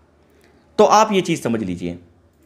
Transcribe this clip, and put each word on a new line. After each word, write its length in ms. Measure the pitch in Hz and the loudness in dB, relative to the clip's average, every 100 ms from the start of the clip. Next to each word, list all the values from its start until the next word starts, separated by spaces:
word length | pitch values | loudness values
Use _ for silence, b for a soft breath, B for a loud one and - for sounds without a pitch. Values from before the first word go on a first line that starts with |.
| _ _ _ b b b b - | _ _ _ b b b b 2
तो 60 | |
आप 280 | 208 202 214 | 4 4 2
ये 100 | 196 | 0
चीज़ 200 | 175 156 | -2 -4
समझ 220 | 120 113 | -4 -6
लीजिए। 360 | 95 87 87 90 - _ _ _ | -6 -8 -10 -12 -16 _ _ _